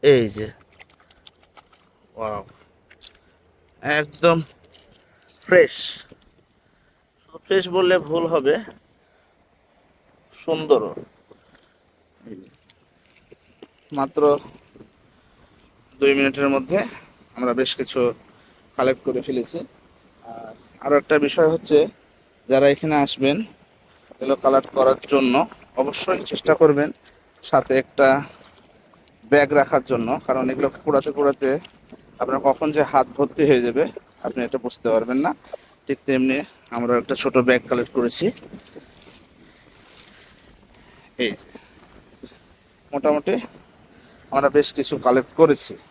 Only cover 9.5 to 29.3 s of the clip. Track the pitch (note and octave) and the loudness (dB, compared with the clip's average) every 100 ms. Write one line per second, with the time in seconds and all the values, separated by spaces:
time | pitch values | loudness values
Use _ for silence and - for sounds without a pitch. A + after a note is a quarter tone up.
9.5 | _ _ _ _ _ _ _ _ _ - | _ _ _ _ _ _ _ _ _ -6
10.5 | D#3 D#3 C3+ G#2 - - _ _ - _ | -6 0 0 0 -10 -18 _ _ -20 _
11.5 | _ _ _ _ _ _ _ A2+ G2 F#2+ | _ _ _ _ _ _ _ -20 -20 -20
12.5 | _ _ - _ _ _ _ _ - _ | _ _ -20 _ _ _ _ _ -20 _
13.5 | _ - _ _ C#3+ C3+ D#3 D3 C#3+ - | _ -20 _ _ -8 -6 0 2 2 -2
14.5 | - _ - - _ _ _ _ _ _ | -20 _ -20 -20 _ _ _ _ _ _
15.5 | _ _ _ _ _ C#3 C#3 C#3 C3+ C#3+ | _ _ _ _ _ 2 4 0 0 -2
16.5 | C3+ C3 - A3+ - - _ _ - B2 | -2 -2 -4 -4 -12 -20 _ _ -6 -4
17.5 | A#2+ B2+ - C3 - A#2+ A#2 _ _ _ | -2 -2 -4 -6 -2 -2 -4 _ _ _
18.5 | _ _ - C3 C3 - B2+ B2+ B2+ A2+ | _ _ -4 -2 -2 -4 -6 -4 -6 -6
19.5 | E3+ - _ _ _ _ _ A#2 A2+ A2+ | -10 -14 _ _ _ _ _ -20 -18 -18
20.5 | A2 _ _ C#3 C#3+ - D3+ C#3+ D#3 D#3 | -20 _ _ 0 0 2 0 2 2 2
21.5 | D#3+ - D3+ E3+ - _ _ _ _ - | 2 2 2 2 -4 _ _ _ _ 0
22.5 | C3 C#3 C#3 D#3+ D3+ C#3+ - C3+ D#3 A3 | 4 4 2 0 0 0 0 -2 -2 -6
23.5 | - _ _ _ _ _ - C3 C3+ C3+ | -14 _ _ _ _ _ -12 -4 0 2
24.5 | C3+ - C3+ C3 C3+ - C#3 C3 B2 E3+ | 2 0 0 2 2 0 0 2 0 -2
25.5 | - - - C3+ C#3+ - F#3 - - - | -8 -16 -4 -4 -4 -4 -4 -4 -8 -2
26.5 | D#3 D#3+ C#3+ D3+ - - _ _ _ - | 4 4 4 -2 -6 -20 _ _ _ -2
27.5 | C#3 - C3 B2+ - C#3 C3+ E3+ - - | -2 2 0 0 2 4 4 -2 -18 -20
28.5 | _ _ _ _ _ _ _ - | _ _ _ _ _ _ _ 2